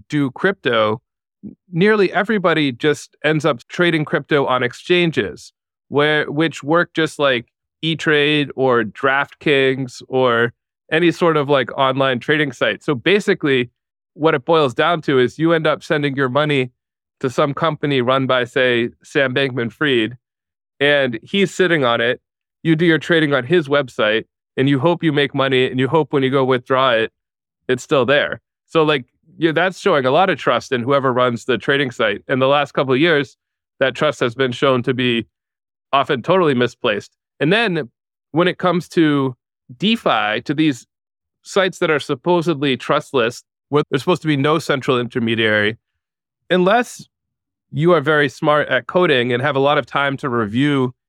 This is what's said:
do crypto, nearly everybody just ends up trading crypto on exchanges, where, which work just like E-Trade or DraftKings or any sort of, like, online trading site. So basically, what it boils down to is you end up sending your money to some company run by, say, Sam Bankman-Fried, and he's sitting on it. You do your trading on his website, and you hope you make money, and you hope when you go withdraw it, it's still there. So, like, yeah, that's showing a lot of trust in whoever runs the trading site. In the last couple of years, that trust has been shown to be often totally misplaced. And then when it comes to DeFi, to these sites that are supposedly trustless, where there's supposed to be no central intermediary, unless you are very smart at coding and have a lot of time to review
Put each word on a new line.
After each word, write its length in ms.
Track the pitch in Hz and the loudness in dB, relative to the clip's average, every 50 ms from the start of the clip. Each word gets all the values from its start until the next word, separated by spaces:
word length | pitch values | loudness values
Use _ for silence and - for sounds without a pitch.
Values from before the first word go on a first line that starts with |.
| - _ | -10 _
do 220 | 151 147 139 131 | -2 -2 -2 -2
crypto, 720 | - - - 185 196 - _ 131 120 113 110 107 110 110 - _ _ _ _ _ _ _ - 202 - _ _ _ | -2 -2 -2 -2 -2 -2 _ -2 0 2 2 0 0 -4 -8 _ _ _ _ _ _ _ -20 -20 -20 _ _ _
nearly 400 | 180 165 190 214 220 214 190 170 - | -2 0 2 2 4 4 2 0 0
everybody 580 | 175 208 214 226 208 170 180 165 156 151 139 | -2 -2 0 -2 0 2 2 2 2 0 -2
just 440 | 120 - - 147 147 - - - _ _ - | -2 -2 0 0 0 0 -4 -14 _ _ -2
ends 220 | 147 160 156 139 | 0 0 2 0
up 220 | 156 139 117 - _ | 0 -2 -2 -6 _
trading 380 | - - 175 175 165 156 151 | -4 0 0 0 0 0 -2
crypto 400 | - - 151 143 - 160 143 135 | -2 -4 -4 -2 0 0 0 2
on 180 | - 127 123 123 | 0 0 -2 -2
exchanges, 920 | 117 - - - - 175 180 175 165 147 131 104 85 - - - - _ _ _ _ _ _ _ _ | -4 -6 -8 -4 0 0 2 2 0 -2 -2 -4 -6 -8 -12 -18 -20 _ _ _ _ _ _ _ _
where, 420 | - 139 147 151 151 151 143 - | -2 0 2 2 2 0 -2 -4
which 320 | 143 147 165 160 - - - | -2 -2 -2 -2 -4 -6 -4
work 300 | 135 165 170 170 - _ | -2 0 0 0 0 _
just 240 | 165 160 143 - - | -2 -4 -2 -2 0
like 300 | 147 139 127 120 117 - _ _ _ _ _ _ | 0 0 0 0 -4 -8 _ _ _ _ _ _
E-Trade 720 | - 160 165 156 - 165 156 147 143 147 151 147 143 131 - | -4 -4 -4 -2 0 0 2 2 2 2 0 0 -2 -4 -4
or 280 | - 131 131 123 120 113 | -2 0 2 2 2 0
DraftKings 1200 | 104 - - - 135 135 139 139 - - _ - 160 143 135 135 131 135 131 135 123 - - - - | -2 -6 -4 -2 0 0 0 -2 -4 -8 _ -2 0 2 2 2 2 0 -2 -6 -10 -10 -16 -14 -6
or 460 | 135 131 131 123 117 117 117 120 - _ _ _ _ _ _ - | -2 0 0 2 2 2 0 0 -2 _ _ _ _ _ _ -4
any 200 | 156 160 175 170 | -2 2 2 2
sort 260 | - - 180 165 160 151 | 2 2 0 2 2 2
of, 120 | 139 135 | 0 2
like, 260 | 147 135 123 - - - | 0 0 0 -2 -2 -2
online 420 | 135 131 131 135 135 135 127 117 | 0 0 0 0 0 0 -2 -2
trading 320 | - - 156 151 151 139 | -2 -2 0 0 0 -2
site. 320 | 120 - 135 113 104 - - | -2 -2 -2 -2 -2 -2 -4
So 100 | - 151 | -4 -4
basically, 800 | 120 - 165 196 208 196 208 190 - - 147 135 127 123 123 _ _ _ _ _ _ _ _ _ | -2 0 2 2 2 2 0 -2 0 0 0 0 0 0 -4 _ _ _ _ _ _ _ _ _
what 220 | - 147 160 156 | -2 0 0 0
it 80 | 139 - | 0 0
boils 280 | - 165 160 147 131 101 | 2 2 2 2 2 0
down 280 | - 151 165 175 160 143 | 0 0 0 0 -2 -2
to 160 | - 143 127 | 0 2 2
is 200 | 123 120 - - | 2 2 0 -2
you 140 | 156 165 170 | 0 0 2
end 120 | 165 156 | 2 2
up 180 | 156 147 - - | 0 -2 -2 -2
sending 320 | - 170 151 143 143 135 | -4 -2 -2 -2 -2 -2
your 140 | 131 139 127 | -2 -2 -2
money 400 | 123 143 151 151 147 135 127 123 - _ _ _ _ _ _ _ _ _ | 0 0 0 0 0 -2 -2 -4 -8 _ _ _ _ _ _ _ _ _
to 80 | - 131 | -6 -4
some 240 | - - 156 143 135 | -2 0 -2 -2 -2
company 480 | - 165 160 151 - - 147 139 131 | -2 -2 -2 -2 -2 -4 -2 -2 0
run 260 | 123 123 131 135 135 123 | 0 2 0 0 0 0
by, 160 | 131 127 123 | 0 -2 -2
say, 460 | 117 - 139 127 127 120 117 120 117 - _ | -2 0 0 0 2 2 0 -2 -4 -6 _
Sam 320 | _ - - 151 135 131 127 | _ -4 -2 0 0 0 0
Bankman-Fried, 840 | 139 139 135 123 131 117 113 - _ 156 147 131 117 110 110 123 - _ _ _ _ _ _ _ _ _ _ _ _ | -2 -2 -2 -2 -4 -6 -6 -4 _ -2 0 0 0 0 -2 -4 -10 _ _ _ _ _ _ _ _ _ _ _ _
and 400 | 139 143 147 143 135 127 120 - - | 0 2 2 2 0 -2 -4 -8 -10
he's 300 | - - 196 196 - - | -4 0 0 0 0 0
sitting 320 | - 190 170 170 156 131 | 0 0 2 2 2 2
on 160 | 120 117 117 | 0 0 0
it. 200 | 117 120 127 - _ _ _ _ _ _ _ _ - | 0 -2 -2 -4 _ _ _ _ _ _ _ _ 0
You 120 | 165 160 | 0 2
do 100 | 156 180 | 2 4
your 120 | 170 160 151 | 2 2 2
trading 360 | - - 175 165 156 147 143 | 2 0 0 2 2 2 0
on 120 | 131 123 | -2 0
his 240 | 127 175 180 151 135 | 0 0 0 0 2
website, 560 | 143 143 139 120 - - 113 107 107 113 - - _ _ _ _ _ 139 | 0 -2 -2 -2 -2 -2 0 0 0 0 -2 -6 _ _ _ _ _ -2
and 100 | 131 139 | 0 0
you 120 | 143 135 | 2 2
hope 220 | 131 170 175 165 | 2 0 0 2
you 120 | 170 160 143 | 0 0 0
make 200 | 147 143 131 - | 0 0 0 0
money, 320 | 135 135 135 135 127 127 | -2 0 0 2 2 0
and 140 | 120 113 127 | 0 0 -2
you 80 | 131 127 | -2 0
hope 240 | 156 160 151 - | 0 0 0 0
when 120 | - 143 135 | -2 -2 0
you 60 | 131 | 0
go 140 | 135 139 131 | 0 0 0
withdraw 480 | 127 131 127 127 - 135 127 131 131 | 0 0 -2 0 -2 0 2 2 2
it, 200 | 117 110 113 - - _ _ _ _ _ _ _ _ _ _ - | 2 0 0 -2 -6 _ _ _ _ _ _ _ _ _ _ -4
it's 160 | 127 127 - | -4 -4 -2
still 220 | - 160 139 120 | 0 0 0 2
there. 360 | 107 143 143 104 76 - - - _ _ _ _ | 2 2 0 0 -2 -6 -10 -12 _ _ _ _
So, 180 | _ - 165 156 | _ -2 0 2
like, 220 | 151 151 143 120 - _ _ _ _ _ - | 2 0 -2 -4 -10 _ _ _ _ _ -4
yeah, 160 | 151 165 151 | -2 -2 0
that's 260 | 160 175 196 175 - | 0 0 -2 -2 -2
showing 260 | - 202 170 143 127 | 0 0 0 2 2
a 60 | 127 | 2
lot 180 | 135 165 190 190 | 2 2 2 2
of 80 | 165 120 | 0 -2
trust 340 | - 143 123 120 - - | 0 0 0 0 -2 -4
in 120 | 135 120 113 | -4 -4 -2
whoever 300 | 123 139 143 131 135 120 | 0 0 0 0 0 0
runs 320 | 123 127 127 120 113 - | 2 0 0 0 -4 -4
the 120 | - 120 104 | -4 -4 -2
trading 340 | - - 139 139 143 131 | 0 -2 0 0 0 -4
site. 320 | 131 - 117 104 101 - - - | -2 -2 -2 -2 -2 -4 -6 -4
In 120 | 143 127 | -2 0
the 80 | 131 135 | 2 2
last 260 | 143 147 143 135 - | 2 0 0 -2 -2
couple 200 | - 143 131 131 | -4 -2 0 0
of 60 | 131 | 2
years, 380 | 160 175 147 143 143 - - _ _ _ _ _ _ _ _ _ | 2 2 2 0 0 -4 -8 _ _ _ _ _ _ _ _ _
that 160 | 139 131 127 | -2 -2 0
trust 240 | - 156 151 139 - | 0 -2 -2 0 -2
has 160 | 139 123 113 | -4 -4 -2
been 160 | - 135 127 | -2 -2 -2
shown 320 | 120 - 147 139 131 123 120 | -2 0 0 2 2 2 0
to 100 | 135 127 | -2 -2
be 320 | 117 127 123 117 117 107 - _ _ _ _ _ _ _ _ _ _ _ _ - | -2 0 0 0 -2 -4 -6 _ _ _ _ _ _ _ _ _ _ _ _ -2
often 280 | 139 131 - 151 123 | 0 0 0 -2 -4
totally 320 | - - 180 190 175 151 135 | 0 0 0 2 2 2 2
misplaced. 600 | 120 123 120 - _ - 120 104 101 - - _ _ _ _ _ _ | 2 0 -2 -2 _ -2 -2 -2 -2 -6 -10 _ _ _ _ _ _
And 120 | 143 151 | 0 0
then 380 | 196 226 233 214 175 156 131 117 _ _ _ _ _ _ _ _ | 2 2 0 0 -2 -4 -6 -8 _ _ _ _ _ _ _ _
when 160 | - 151 175 180 | -2 0 0 0
it 100 | 143 - | 0 0
comes 300 | - 180 175 180 - - | -2 0 0 0 -4 -2
to 460 | - 185 160 151 147 143 135 131 127 - _ _ _ _ _ - 127 - | 0 2 2 2 2 0 -2 -2 -6 -8 _ _ _ _ _ -20 -12 -4
DeFi, 640 | 180 214 226 233 - 165 131 110 104 104 107 117 | -2 0 0 0 0 0 0 0 0 -2 -2 -4
to 120 | - - 151 | -4 -4 -2
these 320 | 151 160 151 135 - - _ _ _ _ _ _ _ _ _ _ _ _ | 0 0 0 0 -2 -8 _ _ _ _ _ _ _ _ _ _ _ _
sites 360 | - - 202 185 190 165 - | -4 -2 0 0 0 -2 -2
that 100 | 180 165 | -2 0
are 100 | 156 139 | 0 -2
supposedly 800 | - - 143 127 - 170 175 175 156 170 165 135 143 143 127 120 | -2 -4 -6 -6 -2 0 0 0 0 0 -2 -2 -2 -2 -2 -4
trustless, 640 | - - 151 151 - - - 131 113 113 117 - - _ _ _ _ _ | -2 -2 -2 -2 -2 -2 -2 0 0 0 -2 -6 -14 _ _ _ _ _
where 140 | 135 147 151 - | -2 -2 -2 0
there's 120 | - 139 | -4 -4
supposed 200 | - 175 180 151 | 0 0 -2 0
to 60 | - 156 | 0 -2
be 100 | 151 135 | -2 0
no 220 | 135 147 156 165 | 0 0 0 -2
central 400 | - - 151 135 - - 131 123 | -2 -2 -4 -2 0 -2 -2 -2
intermediary, 800 | 123 117 - 131 117 113 113 110 113 110 107 107 104 107 110 - _ _ _ _ _ _ _ _ _ _ _ _ _ _ | -2 -4 -4 -4 -2 -2 0 0 0 2 2 2 0 0 -2 -6 _ _ _ _ _ _ _ _ _ _ _ _ _ _
unless 580 | 175 185 180 185 214 240 240 - - - - - _ _ _ _ _ _ _ _ _ _ _ _ | 0 2 2 4 2 2 0 -2 -8 -16 -20 -20 _ _ _ _ _ _ _ _ _ _ _ _
you 220 | 135 135 156 175 175 | -4 0 2 4 4
are 80 | 160 | 4
very 280 | 135 156 156 147 143 135 | 2 2 2 2 2 0
smart 380 | - - 160 151 151 151 139 - | -2 -2 0 0 2 2 0 0
at 200 | 131 123 - - | -2 -4 -4 -2
coding 440 | - 180 180 165 143 123 120 123 | 0 0 2 2 2 2 0 0
and 100 | 120 120 | -2 -2
have 140 | 127 151 135 | -2 -2 0
a 40 | 135 | 0
lot 180 | 135 143 147 151 | 2 2 2 0
of 80 | 127 | -2
time 320 | - - 143 139 139 135 127 | -2 -4 -2 -2 -2 -4 -4
to 120 | - 139 | -6 -4
review 640 | 120 120 110 101 104 123 143 147 143 135 127 127 - _ _ | -2 -2 -2 -2 -2 0 0 0 2 0 0 -2 -4 _ _